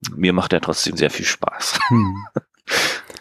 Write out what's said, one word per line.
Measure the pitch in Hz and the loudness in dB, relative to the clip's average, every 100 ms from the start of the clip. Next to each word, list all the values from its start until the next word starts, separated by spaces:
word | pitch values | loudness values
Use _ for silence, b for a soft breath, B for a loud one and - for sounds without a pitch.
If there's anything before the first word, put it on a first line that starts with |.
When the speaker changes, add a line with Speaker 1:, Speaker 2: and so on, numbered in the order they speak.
| - | -10
Speaker 1:
mir | 73 92 | 0 2
macht | 90 - | 2 2
er | 82 | 0
trotzdem | - - - - | 0 -2 -2 2
sehr | 73 | 0
viel | - - | 2 -2
Spaß. | - - - - - | -2 -2 -2 -4 -2
<laughs> | - | 2
Speaker 2:
Hm. | 117 95 95 960 - - _ - B B B B B | 4 4 -2 -8 -8 -10 _ -4 B B B B B